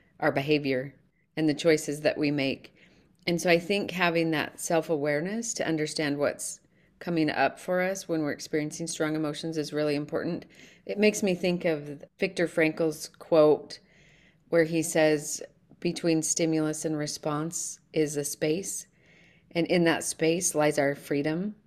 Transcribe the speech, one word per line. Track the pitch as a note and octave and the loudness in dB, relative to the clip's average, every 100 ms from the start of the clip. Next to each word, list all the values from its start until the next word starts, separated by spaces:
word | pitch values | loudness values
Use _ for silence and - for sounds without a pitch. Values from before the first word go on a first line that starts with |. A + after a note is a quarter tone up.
| _ - | _ -2
our | D#3 | 0
behavior | C#3 C#3 D3+ C#3 B2+ C#3 - _ _ _ - | 0 2 0 2 -2 -4 -14 _ _ _ -2
and | D#3 | 0
the | |
choices | C#3+ E3+ D3+ - D3 | 2 4 2 0 -2
that | D3+ - | 0 0
we | D3 | 0
make. | D3 C3+ - - _ _ _ _ _ | 0 -2 -4 -10 _ _ _ _ _
And | - E3+ | -4 0
so | F3+ | 4
I | E3+ | 2
think | F3 G3+ - | 2 -2 -2
having | F3 F3 E3 E3 | 0 2 2 2
that | D3+ - - | 0 -2 -6
self-awareness | - E3 D#3+ D3+ D3 D3 F3+ A3+ A#3 | 0 0 2 -2 0 0 -2 -6 -6
to | - | -4
understand | - D#3+ D3+ - D3+ C#3+ | -2 -2 -2 -2 -2 0
what's | C3+ - - - _ _ _ _ | 0 -2 -10 -12 _ _ _ _
coming | F3+ E3 D3+ | -4 0 0
up | - C3+ - | 2 0 -2
for | - F3+ | -2 0
us | F#3 F#3+ - | 0 -4 -4
when | D#3+ | -2
we're | D3 | -2
experiencing | - - D#3 D3+ - E3 | -4 -4 -4 -4 -6 -8
strong | - D#3 | -4 -2
emotions | D#3 D3+ D3 E3 D#3+ | -2 -4 -4 -6 -4
is | D3 | -4
really | D3 D3+ | -2 0
important. | C#3+ D3 D#3+ C#3 F3 - - - - - | -2 -2 -4 -4 -6 -10 -20 -20 -18 -8
It | G3+ | 2
makes | G#3+ G#3 | 2 4
me | G3+ F3+ | 0 0
think | F3+ F3 | 0 0
of | F3 D3+ D3 C#3+ - _ | 0 -2 -4 -12 -16 _
Viktor | F#3 F3 E3 | -4 0 0
Frankl's | - D#3 D#3 E3 D3+ - - | 2 2 2 -2 -2 -12 -16
quote | - E3 D3+ C#3+ - - _ _ _ _ _ _ _ | 4 6 8 6 0 -18 _ _ _ _ _ _ _
where | E3+ | 2
he | D#3+ E3 | 2 0
says, | D#3 E3+ D#3 D3+ D3+ - - _ _ - | 0 4 4 2 -2 -10 -12 _ _ -6
"Between | F3 E3+ E3+ D#3+ | -4 0 0 2
stimulus | D#3 - D#3+ D#3+ D#3 D#3 | 0 0 2 2 0 -2
and | D#3+ D3+ | -4 -4
response | D3+ - D#3 D3 E3 - - - _ | -4 -6 -4 -4 -4 -6 -10 -12 _
is | D#3+ D3+ D3 | -2 -2 -2
a | |
space, | C#3+ - D#3 E3+ G3 - - _ _ _ _ _ _ | -6 -4 -2 -2 -4 -10 -12 _ _ _ _ _ _
and | E3+ E3 | -2 2
in | F3 | 4
that | E3 C3 | 4 2
space | - - D#3+ E3+ F3+ D3+ | -2 0 2 2 0 2
lies | D3+ D3 | 2 4
our | C#3 C#3 | 0 -2
freedom." | - C#3+ D3+ D#3+ G#3 G#3 | -2 -2 0 -2 -4 -8